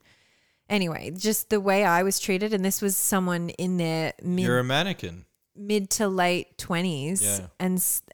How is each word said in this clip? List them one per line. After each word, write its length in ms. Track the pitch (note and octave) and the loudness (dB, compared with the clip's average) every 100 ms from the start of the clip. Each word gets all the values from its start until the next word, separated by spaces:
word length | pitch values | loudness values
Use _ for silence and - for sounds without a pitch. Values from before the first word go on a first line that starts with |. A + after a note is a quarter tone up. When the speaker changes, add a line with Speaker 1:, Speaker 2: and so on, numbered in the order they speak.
| _ _ _ _ _ _ - | _ _ _ _ _ _ -2
Speaker 1:
anyway, 400 | G#3 F3 D#3+ G2 | 0 0 -4 -8
just 400 | F3+ G#3+ G#3+ - | -4 -2 -2 0
the 100 | G#3+ | 0
way 240 | G3 G3 | 4 4
I 180 | G3 E3+ | 4 4
was 140 | F#3+ G3 | 4 0
treated, 360 | - F#3 G#3+ | 0 0 0
and 100 | G#3+ | 0
this 160 | F#3+ - | 0 0
was 160 | G3+ F#3+ | 0 0
someone 540 | - G3 F3+ F3 E3+ | 0 2 2 0 -2
in 260 | - F3+ F3+ | -4 -2 0
their 380 | E3 D#3+ D#3+ - | 0 0 -2 -4
mid 240 | - F3+ A#2+ | -2 0 2
Speaker 2:
You're 140 | B2 | 2
a 40 | |
mannequin. 600 | B2 C#3 F#3+ - F#2 E2+ - _ _ | 2 0 0 -4 -8 -12 -16 _ _
Speaker 1:
mid 360 | - G3+ G#3+ G3 | -12 0 0 0
to 180 | - G#3 | 0 0
late 480 | F#3+ F3 F3+ - - | 2 2 2 -2 -10
twenties, 680 | - E3+ F#3 D3 D3 F#3+ | -4 0 0 -2 -2 -2
Speaker 2:
Yeah. 260 | G3+ G3+ F3+ - | 0 -2 -6 -4
Speaker 1:
and 180 | F#3 F#3 | -2 0
s-, 240 | - - - | 0 -2 -6